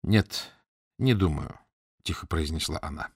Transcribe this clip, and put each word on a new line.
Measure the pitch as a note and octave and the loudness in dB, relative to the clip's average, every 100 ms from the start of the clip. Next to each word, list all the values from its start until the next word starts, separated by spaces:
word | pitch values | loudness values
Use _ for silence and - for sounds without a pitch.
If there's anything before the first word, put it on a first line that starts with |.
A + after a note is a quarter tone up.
«Нет, | - G#2+ - - - _ _ _ _ - | 6 4 4 -6 -12 _ _ _ _ -2
не | C3 | 2
думаю», — | A2 F#2 D2 - - _ _ _ _ | 4 4 2 -6 -12 _ _ _ _
тихо | - F2+ - | -8 -8 -4
произнесла | D#2+ D2 D#2 - D#2 | -4 -2 -4 -4 -6
она. | C2+ D2 - | -8 -10 -12